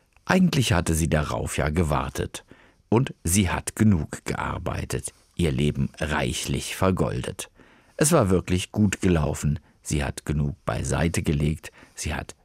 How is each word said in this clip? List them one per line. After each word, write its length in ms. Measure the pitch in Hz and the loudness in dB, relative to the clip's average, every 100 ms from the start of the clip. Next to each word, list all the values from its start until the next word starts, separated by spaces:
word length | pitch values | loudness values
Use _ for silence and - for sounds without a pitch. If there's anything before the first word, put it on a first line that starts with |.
| _ _ | _ _
Eigentlich 480 | - 185 180 151 113 | 0 4 4 2 2
hatte 220 | 87 85 | 2 2
sie 140 | 80 80 | 0 2
darauf 480 | 76 73 57 69 - | 0 0 -4 -4 -2
ja 120 | 71 | -2
gewartet. 760 | 78 78 69 65 - - - - - _ _ _ | 0 0 0 -2 -6 -6 -8 -18 -20 _ _ _
Und 260 | 110 131 - | 0 0 -4
sie 260 | - 95 87 | 0 2 2
hat 240 | 73 - | 0 -6
genug 500 | - 110 87 73 - | 2 4 4 0 -8
gearbeitet, 880 | - - 67 67 - - - 64 - - _ | -8 -6 -6 -6 -6 -6 -6 -6 -8 -16 _
ihr 160 | - 82 | -2 0
Leben 380 | 64 73 67 65 - | 2 0 0 -4 -4
reichlich 800 | 73 76 64 - - 67 - - | -2 -2 -2 -4 -4 -4 -6 0
vergoldet. 720 | 95 92 60 64 60 - - _ - _ _ - | 0 2 -2 -4 -6 -10 -14 _ -20 _ _ -2
Es 160 | 151 | 2
war 180 | 165 98 | 4 4
wirklich 400 | 92 - 92 - | 2 2 -2 -2
gut 300 | - 104 - | 2 2 2
gelaufen. 580 | 95 82 71 69 73 73 - _ | 2 2 2 0 -2 -2 -6 _
Sie 220 | - 76 | -4 -2
hat 200 | 67 - | -2 -6
genug 320 | - 76 71 - | -4 -2 -2 -4
beiseite 580 | - 60 67 67 85 - | -4 -4 -2 0 0 0
gelegt, 500 | 82 73 76 78 - - - | 0 0 0 -2 -8 -20 -20
sie 200 | - - | -10 -6
hat 220 | 73 - - | -6 -8 -16